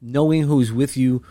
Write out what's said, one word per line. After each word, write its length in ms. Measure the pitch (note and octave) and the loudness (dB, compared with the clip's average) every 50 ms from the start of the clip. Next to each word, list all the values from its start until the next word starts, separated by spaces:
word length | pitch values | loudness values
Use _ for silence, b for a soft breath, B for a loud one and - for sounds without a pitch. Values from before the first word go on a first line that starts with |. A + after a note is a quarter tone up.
knowing 440 | B2 A#2 B2 C#3+ D#3 D#3 D#3+ D#3+ D3+ | -14 -6 -2 0 2 2 2 2 0
who's 280 | C#3+ D3+ C#3 B2 A2 A2+ | 2 2 2 0 0 0
with 240 | A#2+ C#3 C#3+ - | -2 -4 -2 -2
you 280 | C3 B2+ B2+ B2+ B2 b b | -2 0 0 0 -2 b b